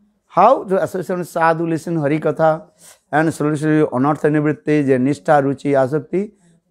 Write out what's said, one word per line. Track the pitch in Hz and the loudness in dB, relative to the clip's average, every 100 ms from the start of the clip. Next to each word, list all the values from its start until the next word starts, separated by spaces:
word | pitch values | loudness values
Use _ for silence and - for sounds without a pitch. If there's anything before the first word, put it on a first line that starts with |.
| _ _ _ | _ _ _
How? | - 208 269 | 4 4 4
Through | 214 185 | 0 -2
association | 160 185 156 180 | -2 -6 -6 -6
with | 165 | -6
sadhu, | 170 165 165 170 | 0 0 0 -2
listen | 160 - 165 | -4 -4 -2
Hari | 143 156 | -2 -2
Katha, | 156 151 160 160 - _ - - _ | -2 0 0 0 -6 _ -20 -20 _
and | 143 160 | -2 0
slowly, | - 151 151 | -2 -2 -2
slowly, | 156 156 151 | 0 2 0
anartha | 123 139 151 151 | 0 -2 0 0
nivritti, | 151 151 147 - 151 139 | 0 0 -2 0 0 2
जे | 131 | 2
निष्ठा, | 131 147 - 147 | 0 -2 2 2
रुचि, | 139 131 147 | 2 -2 -2
आसक्ति, | 139 131 151 131 175 214 - _ _ _ | 0 0 -2 -4 -6 -6 -10 _ _ _